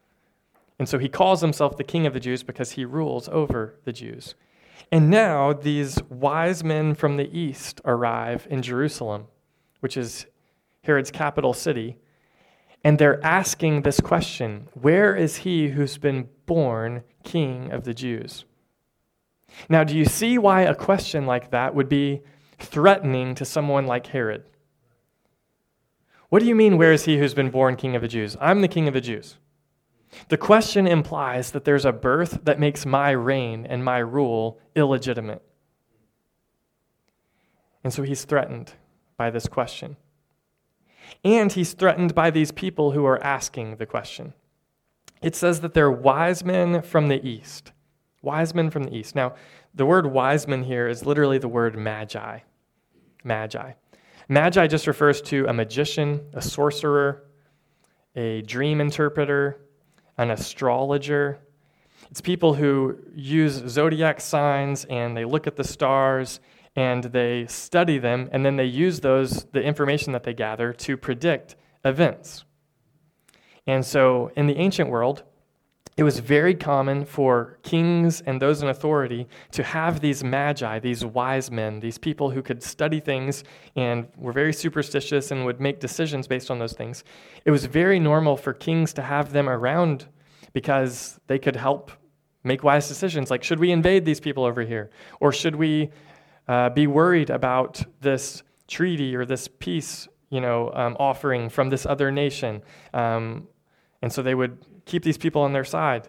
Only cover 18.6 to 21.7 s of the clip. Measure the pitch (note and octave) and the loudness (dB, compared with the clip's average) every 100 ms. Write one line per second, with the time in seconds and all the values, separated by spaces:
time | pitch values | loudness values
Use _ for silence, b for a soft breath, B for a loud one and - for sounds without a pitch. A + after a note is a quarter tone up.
18.6 | _ _ _ _ _ _ _ _ _ B | _ _ _ _ _ _ _ _ _ B
19.6 | B D#3+ D3+ D#3 D3+ - A3+ B3 G3+ F#3 | B 4 4 4 2 2 0 4 6 6
20.6 | F3+ C#3+ - G3 - D#3 C3+ B2+ - B2 | 4 2 0 0 0 -4 -2 -2 -2 -2
21.6 | B2+ | 0